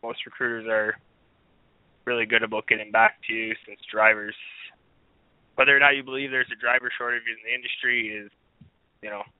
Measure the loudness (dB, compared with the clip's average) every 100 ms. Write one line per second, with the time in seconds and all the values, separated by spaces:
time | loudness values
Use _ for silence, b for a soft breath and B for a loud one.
0 | -12 -12 -14 -6 -4 -4 -2 -2 0 -4
1 | _ _ _ _ _ _ _ _ _ _
2 | -4 -4 2 0 0 -6 -2 -4 0 4
3 | 4 2 -8 -6 -6 -8 -12 -20 -10 2
4 | 4 4 -2 -12 -18 -20 -20 _ _ _
5 | _ _ _ _ _ 0 4 8 6 4
6 | -2 -6 -4 -2 -2 -2 0 2 0 -2
7 | -4 -4 -4 -10 -6 -6 -6 -6 -2 0
8 | -2 -8 -14 _ _ _ -20 _ _ _
9 | -14 -12 -14 _